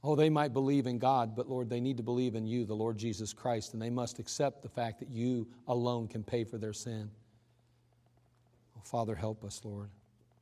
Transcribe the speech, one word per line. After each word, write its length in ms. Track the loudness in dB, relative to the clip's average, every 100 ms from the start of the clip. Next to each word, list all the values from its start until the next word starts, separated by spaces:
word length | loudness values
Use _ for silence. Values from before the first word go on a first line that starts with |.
Oh, 120 | 4 6
they 140 | 6
might 240 | 6 4
believe 320 | 4 4 4 4
in 120 | 2
God, 380 | 4 4 4 0
but 120 | -2
Lord, 220 | -2 -2
they 100 | 0
need 180 | 0 -2
to 60 |
believe 320 | 0 2 2 0
in 100 | -2
you, 200 | 0 0
the 100 | 0
Lord 220 | 0 0
Jesus 340 | -2 -4 -6
Christ, 420 | -4 -2 -2 -2
and 80 | -6
they 80 | -2
must 300 | -2 -2 -6
accept 440 | -8 0 0 0
the 60 | -10
fact 300 | -4 -4 -4
that 100 | -8
you 380 | -2 0 0 -2 -10 -2
alone 400 | 0 2 0 -2
can 160 | -6
pay 200 | -2 -2
for 140 | -2 -4
their 160 | -6
sin. 360 | -6 -8 -8 -8 -14 _ _ _ _ _ _ _ _ _ _ _ _ _ _ _ -20
Oh, 60 |
Father, 320 | -4 -2 0 -2
help 280 | -2 -4 -8
us, 180 | -10
Lord. 280 | -8 -8 -10 -14 _ _ _ _